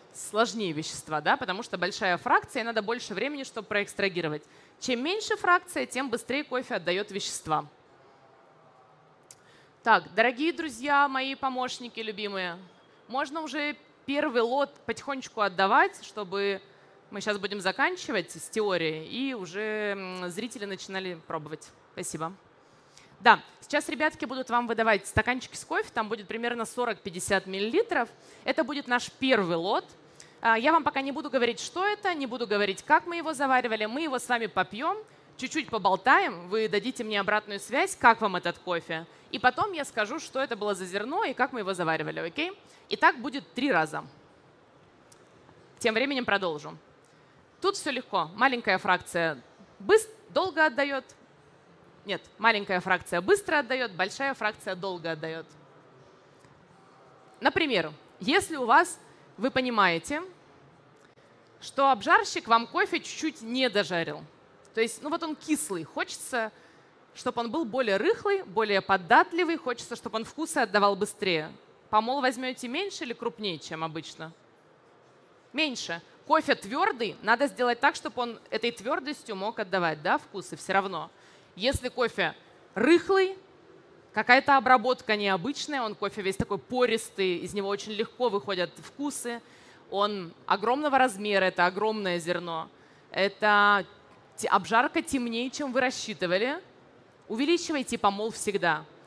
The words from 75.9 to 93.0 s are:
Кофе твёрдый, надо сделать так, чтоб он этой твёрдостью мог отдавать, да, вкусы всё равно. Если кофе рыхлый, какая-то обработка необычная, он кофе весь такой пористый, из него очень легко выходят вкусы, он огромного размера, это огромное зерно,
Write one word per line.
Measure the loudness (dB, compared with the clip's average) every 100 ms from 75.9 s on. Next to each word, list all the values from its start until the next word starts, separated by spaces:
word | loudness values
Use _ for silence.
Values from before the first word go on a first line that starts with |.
| -10 -12 -12 0
Кофе | 2 2 0
твёрдый, | -2 0 0 0 -4 -2
надо | 0 2 2
сделать | 0 0 2
так, | 0 0
чтоб | -6 -6
он | -6 -8 -8
этой | -4 -2
твёрдостью | -4 -4 -4 -4 -8 -10 -6
мог | -6 -4
отдавать, | -2 0 0 0
да, | 0 0
вкусы | -2 -14 -12 -10
всё | 0
равно. | 0 0 -4 -10 -16 -20 -20 -20 -4
Если | -2 0 -2
кофе | -2 -2 0 -2 -2 -16 -20 -10
рыхлый, | 2 6 6 6 4 2 -2 -18 -20 -20 -20 -20 -20 -8
какая-то | 0 6 6 6 6
обработка | 8 6 6 0 0 0
необычная, | 2 0 -2 -6 -4 -4
он | -4
кофе | -4 -4 -2
весь | -4 -2
такой | -2 -4
пористый, | -4 2 2 2 -2 -2 0 0
из | -4
него | -4 -4
очень | -4 -4
легко | -4 -4 -2 0
выходят | 0 -2 -2 -2 -6
вкусы, | -16 -8 -6 -6 -6 -8 -12 -20 -20 -20 -6
он | 0 0 0 -8 -6 0
огромного | 2 2 2 4 4
размера, | 4 2 0 4 4
это | 4 2
огромное | 2 -2 0 -2 -2
зерно, | -2 -4 -4 -8 -8 -16 -20 -20